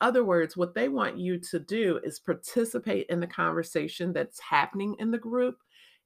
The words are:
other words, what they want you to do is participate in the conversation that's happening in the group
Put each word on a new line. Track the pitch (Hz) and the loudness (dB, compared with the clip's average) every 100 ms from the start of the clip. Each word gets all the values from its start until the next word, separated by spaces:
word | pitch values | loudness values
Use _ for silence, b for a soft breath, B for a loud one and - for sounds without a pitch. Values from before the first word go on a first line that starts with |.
other | 240 247 | 2 4
words, | 214 175 160 180 | 4 4 2 0
what | 175 | -2
they | 214 262 | 0 0
want | 269 - 180 | 0 -2 -2
you | 180 175 | -2 -2
to | - 170 | -2 -4
do | 147 214 208 156 | -2 0 2 2
is | - - | -2 -6
participate | - 175 - 247 226 240 220 196 - | -4 -4 -2 0 0 -2 -2 -2 0
in | 175 | -2
the | 175 | -2
conversation | - 165 165 165 160 156 - 175 | 0 0 0 -2 -2 -4 -4 -2
that's | 160 147 - | -2 -2 -6
happening | - 151 156 196 202 208 | 0 2 2 0 -4 -2
in | 220 | -2
the | 226 | -2
group | 226 247 247 247 _ b b b | -2 0 0 -2 _ b b b